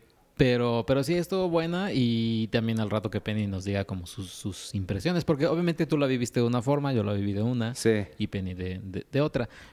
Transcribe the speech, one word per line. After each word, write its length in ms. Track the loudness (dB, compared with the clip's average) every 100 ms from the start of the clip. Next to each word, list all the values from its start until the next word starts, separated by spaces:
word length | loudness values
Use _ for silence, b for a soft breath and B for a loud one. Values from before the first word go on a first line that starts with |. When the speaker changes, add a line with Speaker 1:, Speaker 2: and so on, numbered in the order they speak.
| _ _ _ 2
Speaker 1:
pero, 460 | 4 4 2 0 2
pero 160 | 2
sí 120 | 2
estuvo 360 | 0 0 0 0
buena 400 | 0 0 -2 0
y 540 | 2 2 2 0 0 0
también 300 | 0 2 0
al 120 | 0
rato 200 | 0 -2
que 100 | -4
Penny 260 | -2 -2 -2
nos 160 | -2
diga 200 | -2 -2
como 220 | -2 -6 -8
sus, 240 | -10 -12
sus 420 | -8 -10 -8 -6
impresiones, 500 | -6 -4 -2 0 0
porque 220 | 0 0 2
obviamente 360 | 2 0 0
tú 140 | 0 2
la 80 | 2
viviste 320 | 0 0 2
de 60 | 2
una 160 | 2
forma, 300 | 2 0 2
yo 100 | 2
la 100 | 2
viví 200 | 0 0
de 100 | 0
una 320 | 0 0 -2
Speaker 2:
Sí. 320 | 2 4 4 0 -4
Speaker 1:
y 100 | -4
Penny 260 | -4 -6
de, 260 | -6 -6 -6
de, 220 | -8 -8 -4
de 100 | 0
otra. 280 | 0 -2 -4 B B